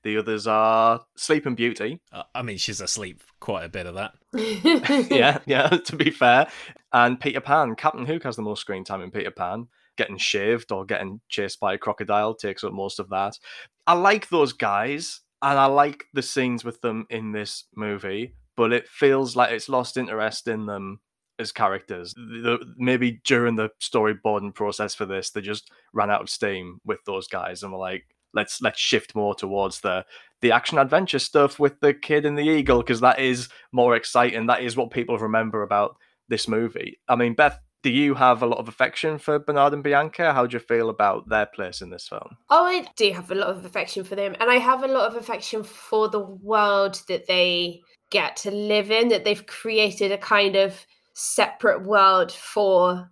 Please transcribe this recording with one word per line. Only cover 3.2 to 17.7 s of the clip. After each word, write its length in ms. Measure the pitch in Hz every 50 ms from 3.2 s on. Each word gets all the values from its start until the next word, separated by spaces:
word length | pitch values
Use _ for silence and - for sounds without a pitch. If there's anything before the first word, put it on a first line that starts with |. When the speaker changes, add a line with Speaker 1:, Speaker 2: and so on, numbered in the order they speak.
| _ _ _ _
Speaker 2:
quite 240 | - - 104 87 80
a 40 | 85
bit 160 | 90 98 87
of 80 | 87 87
that. 180 | 95 104 104 _ _ _ _ -
Speaker 3:
<laughs> 760 | 247 220 220 220 185 190 320 330 262 - - 285 277 - -
Speaker 1:
<laughs> 20 |
Yeah, 280 | 277 262 139 139 143 139 -
yeah, 220 | 135 139 127 139
<laughs> 180 | - 180 170 -
to 100 | - -
be 160 | 147 139 151
fair. 360 | 151 - 131 123 120 131 151 - - - - - - _ _ _ -
And 260 | 123 120 120 127 123
Peter 220 | - 143 - 135
Pan. 340 | - 139 143 160 147 120 113
Captain 300 | - - 156 - - 123
Hook 180 | 131 160 165 -
has 120 | 135 110
the 40 | 113
most 200 | 110 107 104 -
screen 220 | - - 98 95 95
time 160 | - 101 95
in 100 | 90 92
Peter 200 | - 107 - 98
Pan, 360 | - - 90 90 98 113 120 120 _ _ _ _ _
getting 200 | - 113 - 101
shaved 540 | 92 - - - 101 98 107 117 120 117 -
or 140 | 104 95 98
getting 340 | 101 107 95 92 95 98 113 _
chased 320 | _ - - 101 95 - _
by 140 | - 98 98
a 40 |
crocodile 580 | 104 - 110 101 - 107 95 104 104 104 110 113
takes 280 | - - 101 95 - -
up 80 | 101
most 280 | 98 98 98 98 - -
of 100 | 98 95
that. 280 | 98 95 98 101 - - _ - - - - _ _ _ _
I 60 | - 175
like 360 | 175 180 196 214 214 - -
those 240 | 180 165 151 127 -
guys, 680 | _ 120 104 101 101 110 131 143 151 170 - - - _ _ _ _
and 180 | - 139 143 135
I 60 | 135
like 400 | 135 139 143 143 147 143 _ - _ -
the 80 | 139
scenes 420 | 127 - - 143 127 127 123 117 117
with 160 | 120 113 _
them 240 | - 120 110 113 107 _
in 240 | 120 113 110 107 107
this 320 | 107 104 101 - - - _